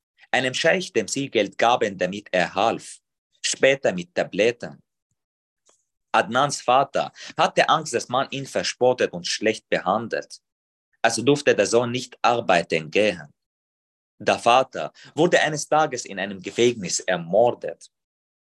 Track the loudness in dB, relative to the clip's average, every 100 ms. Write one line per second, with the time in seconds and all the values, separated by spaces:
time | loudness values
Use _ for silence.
0 | _ _ _ -2 0 0 0 0 0 -4
1 | -2 -4 -2 0 -2 2 2 2 0 -2
2 | -4 -4 -4 -2 0 0 0 -2 -8 -20
3 | _ _ _ _ -10 0 2 2 0 -4
4 | -6 -6 -4 0 -2 -2 -10 -16 _ _
5 | _ _ _ _ _ _ _ _ _ _
6 | _ 0 2 0 0 -2 2 2 2 -2
7 | -4 -8 -12 -2 0 2 2 2 0 -6
8 | -2 -4 -4 -6 -6 -4 -4 0 2 2
9 | -2 -2 -8 -2 -2 -2 -4 -4 -2 -2
10 | -4 -8 -10 -20 _ _ _ _ _ _
11 | 0 2 0 2 2 2 4 2 0 -4
12 | -10 -2 0 0 2 0 2 -4 -2 0
13 | 0 -2 -12 _ _ _ _ _ _ _
14 | _ _ -2 2 4 4 4 -4 -10 -12
15 | -12 -2 2 4 2 -2 -2 0 0 -4
16 | -10 -6 -6 -6 -8 0 2 2 -6 -6
17 | -4 -4 0 2 2 0 -10 -12 -18 _
18 | _ _ _ _